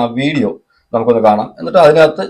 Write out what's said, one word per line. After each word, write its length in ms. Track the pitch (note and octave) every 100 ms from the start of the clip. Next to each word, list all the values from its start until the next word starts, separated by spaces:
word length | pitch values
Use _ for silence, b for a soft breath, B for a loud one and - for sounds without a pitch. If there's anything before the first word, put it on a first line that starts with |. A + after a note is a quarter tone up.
ആ 40 | A#2+ A#2+
വീഡിയോ 300 | C#3+ D3 G2+ - _ _ _
നമുക്കൊന്ന് 300 | A2+ A#2 A2+ G#2+
കാണാം, 200 | G#2 - -
എന്നിട്ട് 200 | - F#3
അതിനകത്ത് 460 | D3+ D#3+ D#3 D#3 G3